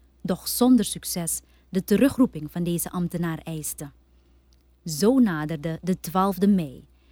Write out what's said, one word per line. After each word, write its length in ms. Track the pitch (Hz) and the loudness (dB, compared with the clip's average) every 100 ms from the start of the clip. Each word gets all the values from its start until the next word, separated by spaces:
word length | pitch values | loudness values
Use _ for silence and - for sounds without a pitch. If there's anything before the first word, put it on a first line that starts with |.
| _ _ | _ _
doch 260 | 175 180 - | -6 -4 -4
zonder 380 | - 247 240 - | 2 4 4 2
succes, 540 | - - 180 165 - - _ _ | -6 -8 -6 -6 -8 -10 _ _
de 140 | 185 | -4
terugroeping 680 | - 208 269 - 254 156 151 | 2 4 4 2 0 -2 -8
van 120 | 180 | -6
deze 260 | 170 175 - | -4 -4 -4
ambtenaar 480 | 180 170 165 165 160 | -4 -4 -4 -4 -6
eiste. 540 | 165 156 151 - 143 - _ _ _ _ _ _ _ _ 165 | -8 -8 -8 -10 -14 -16 _ _ _ _ _ _ _ _ -10
Zo 340 | 151 208 269 | 0 4 4
naderde 600 | 220 156 151 156 165 160 | 4 0 -4 -6 -6 -4
de 180 | 175 180 | -4 -4
twaalfde 480 | 165 185 196 180 202 | -2 0 2 2 4
mei, 380 | 190 143 135 - _ _ | 4 0 -10 -20 _ _